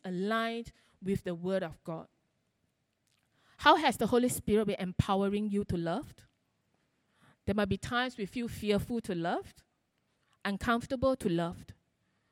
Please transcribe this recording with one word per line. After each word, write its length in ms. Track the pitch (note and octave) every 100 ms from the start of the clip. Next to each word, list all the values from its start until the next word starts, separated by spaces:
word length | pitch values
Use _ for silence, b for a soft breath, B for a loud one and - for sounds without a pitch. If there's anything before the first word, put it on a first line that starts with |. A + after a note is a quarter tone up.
align 640 | F#3 F3+ G3+ A3+ A3+ A#3 A3+ b b b
with 200 | F#3+ G3
the 120 | F3+ E3+
Word 260 | F3+ F#3+
of 220 | E3 -
God. 240 | - E3 - _ _ _ _ _ _ _ _ _ _ _ b b b b
How 180 | C#4+ D#4+
has 200 | D4+ -
the 120 | G#3+
Holy 220 | A#3+ B3
Spirit 380 | - - G#3 G3+
been 100 | F#3+
empowering 680 | F#3 - - G3 G3 G#3 G#3+
you 140 | G3+ G3+
to 120 | F3
love? 360 | E3+ G#3 D#4+ - - _ _ _ _ _ b b b b b b -
There 80 |
might 160 | G#3 G3+
be 80 | G3
times 400 | - A#3+ B3+ B3
we 80 | F#3+
feel 220 | B3+ A#3
fearful 540 | - G#3 G3+ - A#3
to 120 | A3
love, 400 | E3+ E3+ D#4 - - _ _ _ _ _ _ _ _
uncomfortable 720 | G3 G3 B3 A#3 - C4 C4 C4
to 120 | G3
love, 360 | E3+ E3+ F3+ - - _ _ _ _ _